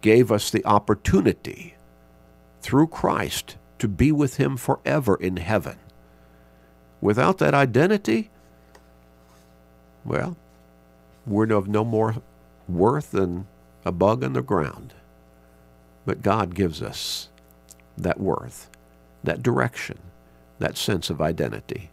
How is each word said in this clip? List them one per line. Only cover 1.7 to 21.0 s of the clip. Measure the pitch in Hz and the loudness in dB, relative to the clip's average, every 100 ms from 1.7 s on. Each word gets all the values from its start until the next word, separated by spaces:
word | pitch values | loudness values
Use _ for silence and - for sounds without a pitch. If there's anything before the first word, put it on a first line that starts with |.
| - - _ _ - - - - - | -20 -20 _ _ -20 -20 -20 -20 -18
through | - 131 160 | 0 2 2
Christ | - - - 90 - - - - - | 2 0 0 -2 -6 -10 -18 -20 -6
to | 110 | -4
be | 92 131 | 2 2
with | 147 143 - | 4 0 0
him | 139 135 | -2 -2
forever | - 139 139 147 123 95 | -2 -2 0 -2 2 0
in | 92 90 | 0 -4
heaven. | 85 107 76 - - - _ - - - - - _ _ - - | -2 -2 -2 -14 -20 -20 _ -20 -20 -20 -20 -20 _ _ -20 -4
Without | - 107 156 190 | 0 2 2 2
that | 147 | 2
identity, | 143 139 117 170 208 208 226 214 - _ - _ - - - _ _ _ - - _ _ _ _ _ | 2 2 2 2 2 0 -2 -2 -14 _ -20 _ -20 -20 -20 _ _ _ -20 -20 _ _ _ _ _
well, | - - - 175 - - - _ - _ - - - | -6 -4 -4 -8 -16 -20 -20 _ -20 _ -20 -16 -2
we're | 101 110 | 2 4
of | 107 98 | 2 2
no | 107 | 0
more | 113 110 113 113 - - - _ - | 2 0 0 -2 -10 -20 -20 _ -8
worth | 87 101 147 147 | 2 4 2 -2
than | 101 92 87 101 - - - - | -2 -2 -4 -10 -18 -20 -10 -6
a | |
bug | 87 95 117 | 2 2 2
on | 131 | -2
the | 131 | -4
ground. | 127 98 71 - - - - - _ _ - - - - _ _ - | -2 -2 -2 -6 -18 -20 -20 -20 _ _ -20 -20 -20 -20 _ _ -6
But | - | -4
God | 101 107 92 | 0 0 0
gives | 87 92 78 | 0 -2 -2
us | 53 - - - - - _ - _ - - - | -10 -8 -10 -10 -12 -20 _ -20 _ -20 -20 -6
that | 90 - | -4 -2
worth, | 95 - - - - - - _ - - | -2 -2 -4 -16 -20 -20 -20 _ -20 -8
that | - - | -6 -2
direction, | 123 123 123 - - - - - - - - - | 0 0 -2 -4 -12 -14 -18 -20 -20 -20 -20 -6
that | - - | -6 -4
sense | - 98 | -4 -4